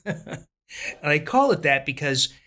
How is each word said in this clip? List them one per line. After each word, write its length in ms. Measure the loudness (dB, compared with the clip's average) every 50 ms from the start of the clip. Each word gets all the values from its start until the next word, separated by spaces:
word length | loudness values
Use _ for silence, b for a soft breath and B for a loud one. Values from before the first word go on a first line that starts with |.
| -8
<laughs> 400 | -8 -8 -8 -10 -12 -14 -14 -14 _ _ _ _ B B B B B B -4
And 80 | 0 0
I 100 | 0 0
call 320 | 0 2 2 4 4 4 4
it 80 | 2
that 240 | 2 2 2 2 0
because, 420 | -4 -6 -2 -2 0 0 0 0 B B B B